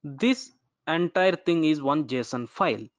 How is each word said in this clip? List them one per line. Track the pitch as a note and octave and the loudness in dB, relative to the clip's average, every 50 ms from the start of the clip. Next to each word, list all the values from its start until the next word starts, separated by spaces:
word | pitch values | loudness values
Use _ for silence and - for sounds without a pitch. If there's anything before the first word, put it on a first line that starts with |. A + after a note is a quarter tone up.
| - | -12
This | D3 C#3 C3+ G#3+ B3 C4 - - - _ _ _ _ _ _ _ | -12 -6 0 0 0 0 0 -4 -20 _ _ _ _ _ _ _
entire | - D#3+ E3 F3 E3 _ F#3+ F#3 F#3+ F3 | -2 0 0 0 0 _ 2 4 4 2
thing | F3 - F3 E3+ E3+ D#3+ | 2 0 0 2 2 4
is | D#3 D#3 D3 | 2 2 2
one | C#3 C#3 C#3+ D#3 D3+ | 0 0 0 0 0
json | A#2+ C3 B2+ A#2 - - B2 A#2+ A#2 | -2 -4 -4 -4 -4 -6 -8 -8 -8
file. | _ - F#3+ E3 A2+ - G#2+ - _ | _ -2 0 0 0 -2 -8 -16 _